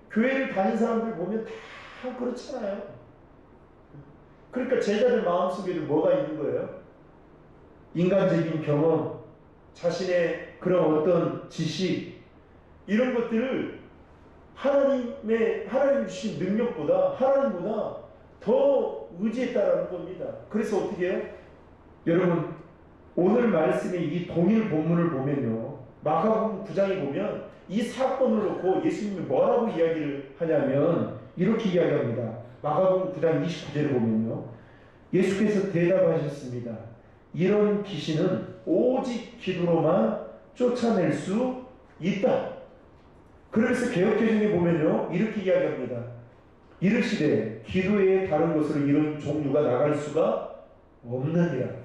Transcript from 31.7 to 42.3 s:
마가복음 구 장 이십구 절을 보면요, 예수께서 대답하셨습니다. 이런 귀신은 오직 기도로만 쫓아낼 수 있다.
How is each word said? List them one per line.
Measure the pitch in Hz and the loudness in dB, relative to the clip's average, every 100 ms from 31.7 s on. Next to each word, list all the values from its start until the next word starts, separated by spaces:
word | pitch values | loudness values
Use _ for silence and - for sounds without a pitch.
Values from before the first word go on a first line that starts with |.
| 170 156 143 123 107 - - - - | 2 2 2 0 -2 -4 -8 -14 -8
마가복음 | 147 156 190 185 185 | -2 2 4 2 0
구 | 156 | 0
장 | 165 143 | 0 2
이십구 | 170 - - | 0 -4 -6
절을 | 147 127 | -2 0
보면요, | 123 113 110 113 - - - - - - - - | 2 2 2 0 -4 -10 -16 -20 -20 -20 -20 -2
예수께서 | 175 196 196 214 196 - | 0 2 2 2 2 0
대답하셨습니다. | 165 175 185 170 160 143 - 127 120 113 104 - - - - - | 0 2 4 4 2 -2 -6 -10 -10 -8 -12 -14 -20 -20 -20 -14
이런 | 143 190 208 202 190 | -2 2 4 4 2
귀신은 | - 151 - 151 185 - - - - | -2 -8 -4 0 0 0 -6 -10 -2
오직 | 180 247 262 247 233 - - | 2 2 0 -2 -6 -10 -10
기도로만 | 190 170 170 160 151 190 220 - - - - | -6 -2 0 2 2 2 2 -2 -8 -16 -20
쫓아낼 | - 247 - 226 190 156 | -2 0 2 2 2 2
수 | 143 185 214 254 254 - - - - | 0 -2 -2 -2 -4 -12 -20 -20 -6
있다. | 165 - 233 | -4 0 2